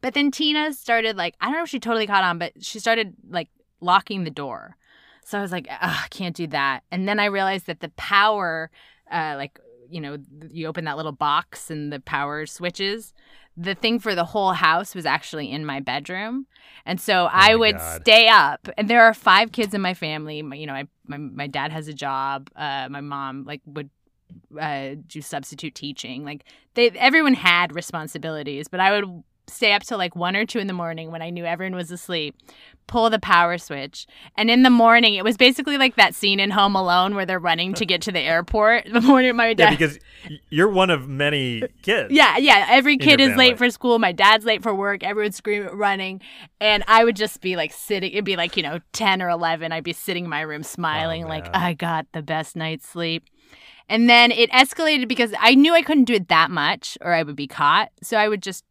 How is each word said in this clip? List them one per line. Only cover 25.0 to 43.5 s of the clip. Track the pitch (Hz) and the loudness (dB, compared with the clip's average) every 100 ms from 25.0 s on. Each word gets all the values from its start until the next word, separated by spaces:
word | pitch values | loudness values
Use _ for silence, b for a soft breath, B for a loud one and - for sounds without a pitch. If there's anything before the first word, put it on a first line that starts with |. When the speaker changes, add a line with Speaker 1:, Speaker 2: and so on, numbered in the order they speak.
| 165 | -18
Speaker 1:
do | 156 | -18
substitute | 143 143 135 139 160 - | -12 -12 -12 -14 -14 -12
teaching. | 143 139 127 127 | -14 -14 -14 -14
Like, | 147 143 _ b b - | -14 -16 _ b b 2
they, | 240 | 2
everyone | - 247 320 302 | 4 4 4 4
had | 254 180 175 180 151 | 4 4 4 2 -4
responsibilities, | - 165 156 - 160 156 147 139 151 | -10 -10 -10 -10 -10 -10 -10 -10 -10
but | 185 | 0
I | 190 208 | 2 2
would | 196 175 - _ _ | -4 -10 -20 _ _
stay | - 220 | -2 0
up | 202 | 0
till, | - 220 | -2 -6
like, | 180 175 | -6 -4
one | 175 190 | -4 -2
or | 220 | -2
two | 240 | -4
in | 196 | -6
the | |
morning | 185 170 165 160 | -6 -8 -10 -12
when | 165 | -12
I | 165 | -10
knew | 175 | -8
everyone | 170 170 190 185 | -6 -6 -6 -8
was | 165 | -10
asleep, | 175 - 170 151 - b b b b - | -12 -8 -6 -6 -12 b b b b -6
pull | 240 226 | 0 0
the | 214 | 0
power | 190 175 170 175 | 2 2 2 -2
switch. | - 143 139 - - b b - | -10 -12 -12 -16 -20 b b -4
And | 220 | 2
in | 240 | 4
the | 254 | 6
morning, | 240 226 233 226 202 | 6 6 6 4 2
it | 202 | -2
was | 220 | 4
basically | 247 269 285 285 | 4 4 -4 0
like | 262 - | 0 4
that | 196 - | 4 4
scene | 202 196 | -2 0
in | 196 | 0
Home | 202 196 196 | 2 2 2
Alone | 185 175 185 202 | 2 2 2 -2
where | 180 | -4
they're | 185 | -2
running | 170 165 180 | -2 -2 -2
to | 190 208 | -4 -2
get | 180 | -2
to | - | -2
the | 175 | -4
airport. | 143 165 175 220 214 233 - | -2 -2 0 2 4 2 0
<laughs> | |
The | 233 | 2
morning | 240 269 254 240 | 6 6 6 2
my | 226 | 0
dad | 220 | 4
Speaker 2:
Yeah, | 220 | 4
because | 147 160 147 B B 170 | 4 0 -2 B B -20
y-, | 147 _ | -20 _
you're | 147 196 | 0 2
one | 190 190 | 4 2
of | 160 131 | 0 -4
many | 135 143 147 127 117 117 _ | -4 -2 0 -4 -4 -8 _
kids | - 220 120 | -2 -2 0
Speaker 1:
Yeah, | 285 262 202 | 4 4 4
yeah. | 285 214 196 | 4 4 6
Every | 254 269 285 | 4 4 2
Speaker 2:
in | 294 | 4
Speaker 1:
kid | |
Speaker 2:
your | 277 | 6
Speaker 1:
is | 269 240 | 4 6
late | 254 | 4